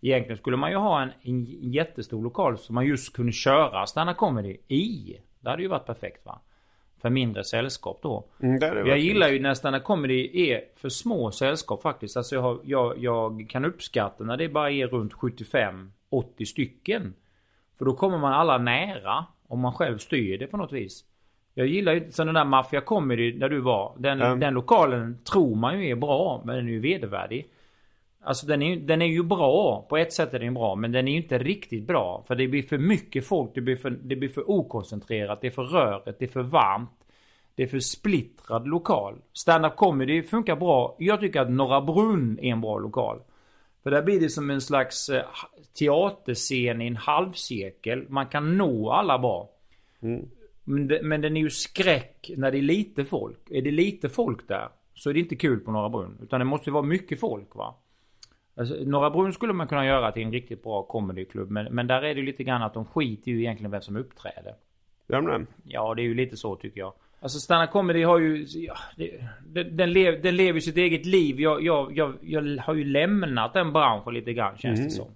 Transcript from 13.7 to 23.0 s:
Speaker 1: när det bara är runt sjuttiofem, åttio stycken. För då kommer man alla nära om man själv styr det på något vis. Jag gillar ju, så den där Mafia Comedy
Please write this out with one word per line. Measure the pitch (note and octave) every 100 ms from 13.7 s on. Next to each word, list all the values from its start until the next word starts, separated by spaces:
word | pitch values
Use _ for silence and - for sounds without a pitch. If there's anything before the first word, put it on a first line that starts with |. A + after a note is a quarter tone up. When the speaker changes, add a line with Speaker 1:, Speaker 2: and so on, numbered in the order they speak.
| E3+ - A#2+ G2+ -
Speaker 1:
när | A2 B2+
det | E3
bara | D3 D3
är | C#3+ B2
runt | B2 G#2+
sjuttiofem, | - B2+ A#2 A2 C#3 G#2 F#2 F#2+ _ _
åttio | C3+ B2 - G#2+
stycken. | - C3+ - - A3 B2+ F#2 _ _ _ _ _ _
För | C3
då |
kommer | C3 G3 F3
man | C#3+
alla | C3+ E3 C3
nära | A#2+ B2 F#3+ F3 F#2+ B2 E3 _ _
om | B2
man | B2
själv | A#2+ D#3 A2
styr | - D3 G#2 F#2+
det | C3+
på | G#3
något | E3
vis. | C#3 G2 - _ _ _ _ _
Jag | - C3
gillar | F3 F#3+
ju, | E3 E3
så | -
den | D#3+
där | D#3+ D3
Mafia | C3+ C3 C#3+
Comedy | C#3 G#3+